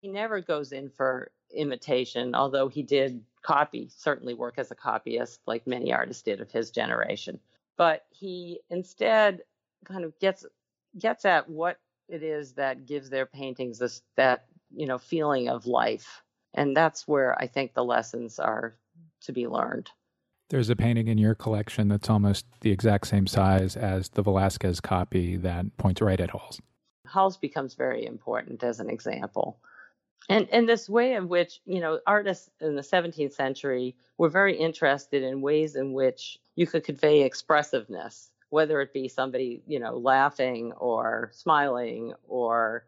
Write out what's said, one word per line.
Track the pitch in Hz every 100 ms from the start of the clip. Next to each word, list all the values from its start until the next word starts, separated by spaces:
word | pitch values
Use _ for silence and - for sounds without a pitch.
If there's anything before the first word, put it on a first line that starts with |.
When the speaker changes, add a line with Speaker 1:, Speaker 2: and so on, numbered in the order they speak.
Speaker 1:
He | 196
never | 196 220 208
goes | 170 151 139
in | 139 135
for | _ 131 127 - _ _ -
imitation, | 147 123 - 127 123 120 123 127
although | 135 139 135
he | 151
did | 127 143 135 123 113 _
copy, | - 147 147 120 127 _
certainly | - 139 127
work | 120 123 120
as | 127
a | 123
copyist, | 131 110 - 117 120 - -
like | 117 -
many | 123 131
artists | - 123 -
did | - 98
of | 110
his | 113 110
generation. | - 117 117 110 101 - - _ _ _ _
But | 170 156 _
he | _ 196 180 175 175 _
instead | 175 185 _ 220 220 214 185 - _ _ _ -
kind | 185
of | 165 151
gets, | 190 185 - _ _ _ _ 196
gets | 220 226
at | 202 165 -
what | 156 170 - _ _ _
it | -
is | 160 151 143 127
that | 139 131 135
gives | 147 135
their | 131 131
paintings | 139 135 127 127 113
this, | 123 - _ -
that, | 131 123 _ _ _ -
you | 147
know, | 127
feeling | _ 170 151 139 123
of | 123 123
life. | 123 117 107 - - _ _ _
And | - 143 139
that's | 160 - -
where | 147 131 -
I | 123
think | - 135
the | - 123
lessons | 120 113 120 117 -
are | 113 107 113 113 _ _ - _
to | -
be | 123 117
learned. | 120 120 - - _ _ _ _ _ _
Speaker 2:
There's | 135 113
a | 117
painting | 113 117 113
in | 110
your | 107 113
collection | - 107 104 - 104
that's | 104 -
almost | 110 101 98 - _
the | 110
exact | 95 113 101 -
same | 101 95
size | - 95 95 95 -
as | 104 95 92
the | -
Velázquez | 101 95 95 - 95 87
copy | - 92 90 95 87 90
that | 90 87 95 -
points | 101 92
right | 107 95
at | 87
Hals. | - - - - _ _ _ -
Speaker 1:
Hals | 196 190 185
becomes | 143 - 135 -
very | 131 117 117
important | 117 - 113 - 123
as | 120 113
an | -
example. | - - - 101 - - - _ - - _ _ _ -
And, | 208 202
and | 226 233
this | 233 226
way | 214 247
in | 240 180
which, | 175 175 - -
you | 180
know, | 160 160 -
artists | 208 202 180 - _
in | 160 143
the |
seventeenth | 139 185 170 156 143
century | - 135 135 143 127 127 - _ _
were | 165
very | 175 196 170
interested | 160 160 151 139 - 143
in | 131 135
ways | 139 151 156 139
in | 135
which | 135 131 127 - - _ -
you | 170
could | 160
convey | - 139 151 151
expressiveness, | 135 - - 151 147 127 107 92 87 - - _ _
whether | 147 156 143
it | 139
be | 139 131
somebody, | - 131 127 127 120 -
you | 147
know, | 123 123
laughing | 123 131 139 - 127 120 117
or | - 123 113 117 110 123
smiling | - - 151 143 123 120 117 117 - 117
or | 123 117 117 113 113